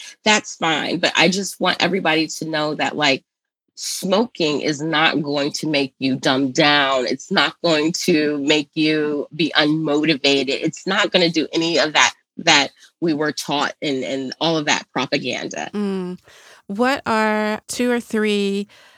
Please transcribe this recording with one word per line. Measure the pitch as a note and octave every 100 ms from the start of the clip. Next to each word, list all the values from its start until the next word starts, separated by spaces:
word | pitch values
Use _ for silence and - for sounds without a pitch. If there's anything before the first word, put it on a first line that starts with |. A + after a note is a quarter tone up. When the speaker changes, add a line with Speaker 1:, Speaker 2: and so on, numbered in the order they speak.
| - -
Speaker 1:
that's | - G#3+ - -
fine. | E3 D3+ A#2+ D#3+
But | E3+ -
I | D#3+
just | F#3+ F#3+ -
want | F#3 -
everybody | F3 F#3+ F3 D#3 D#3
to | - D#3+
know | D#3 D3+ D3
that, | C#3 -
like, | D3 C3+ - _ _ _ _ -
smoking | - - F#3 F#3+ A#3+ - D#3+ D3
is | A2 D3
not | D#3 D3+ D#3+ -
going | C#3+ C#3+ C#3+
to | D3+ D#3
make | D3 C#3 -
you | C3 B2+
dumb | D3 C3 C#3
down. | B2+ D3+ D3 C#3 C3+ B2
It's | C3+ -
not | F#3+ D3 -
going | E3+ D#3 D#3 F3+
to | - E3 D3+ D3
make | C#3 D3+ C#3+ -
you | D#3 D#3 D3+ D3 - D#3
be | D#3 -
unmotivated. | D3+ D#3 D#3 D3 D3+ D3+ C#3+ C#3 C3+
It's | C3 E3 - -
not | G3 G3+
gonna | F#3 E3+
do | E3+ D3
any | E3 E3 D#3+
of | D3
that | D3 B2 - _ -
that | D#3+ D3+ C#3 - - _
we | E3
were | D3 D3+
taught | D3 - D3 C3+ -
and, | D#3 C3+
and | B2+ C3+ C3 -
all | D#3 D#3+
of | D3+
that | A#2 -
propaganda. | - B2+ C#3+ C3 A#2 - - D2+
Speaker 2:
Mm. | G#3 G3+ F#3+ F3+ F3+ _ - - - -
What | G3+ B3 C#4 -
are | A3+ G#3+ G#3+ G#3+ G#3+ -
two | - B3
or | A#3+
three | - A3 G#3+ G#3 G3+ G3 G3+ - -